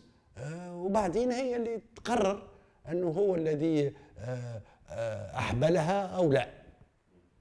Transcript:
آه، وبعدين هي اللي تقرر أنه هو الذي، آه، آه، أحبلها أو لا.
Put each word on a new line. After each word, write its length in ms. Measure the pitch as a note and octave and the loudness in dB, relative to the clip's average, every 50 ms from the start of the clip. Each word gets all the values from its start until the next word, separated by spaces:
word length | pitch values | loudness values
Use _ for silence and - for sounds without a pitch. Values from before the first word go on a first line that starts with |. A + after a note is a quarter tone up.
| - - _ _ _ _ - | -20 -20 _ _ _ _ -14
آه، 380 | - B2+ D3 D#3+ E3+ F3+ F3+ F3 | -12 -10 -10 -8 -10 -10 -10 -8
وبعدين 560 | F3 F3 F#3+ G3 A3 G#3 F3+ D#3 A3 B3 B3 | -4 -2 0 2 2 2 2 2 2 2 2
هي 240 | A#3+ B3 C4+ B3+ A#3+ | 0 0 0 -2 -2
اللي 260 | A#3+ A#3 A3+ A3+ A3 - - - | -2 -2 -2 -4 -6 -8 -12 -16
تقرر 520 | - - - A#3+ B3 G3+ F#3+ G3+ G3+ - - - - - _ _ _ - - | -8 -4 0 2 2 2 2 0 -2 -6 -16 -20 -20 -20 _ _ _ -8 -6
أنه 180 | E3 F3 F3+ | -4 -2 -2
هو 280 | E3+ D3+ F3 G3+ G3+ F3+ | 0 0 2 2 2 2
الذي، 580 | E3+ D#3+ D#3 D#3 C#3+ D3+ E3 D#3+ D3+ C#3+ C#3 - - - - - - | 2 0 0 0 0 2 2 2 2 2 0 -2 -6 -16 -20 -16 -12
آه، 420 | G2+ B2 B2+ B2 B2 A#2+ A#2 G#2+ - - - - - - | -8 -8 -6 -6 -8 -10 -10 -12 -14 -16 -20 -20 -18 -12
آه، 480 | - A2+ A2+ A2+ G#2+ G#2 G#2 - - | -8 -6 -4 -4 -4 -6 -8 -8 -6
أحبلها 680 | A#2+ - - G2+ A#2+ C#3+ D#3 E3+ F3+ D3+ E3 F#3+ G3+ G3 | -4 -2 -2 2 4 4 4 4 4 2 2 0 0 -2
أو 260 | F3+ F#3 F#3 F3+ D#3 | -2 0 2 4 4
لا. 280 | C3+ C3 A#2+ - - - - - - - - _ _ _ _ _ _ _ _ _ _ - | 4 4 2 0 -6 -18 -20 -20 -20 -20 -20 _ _ _ _ _ _ _ _ _ _ -10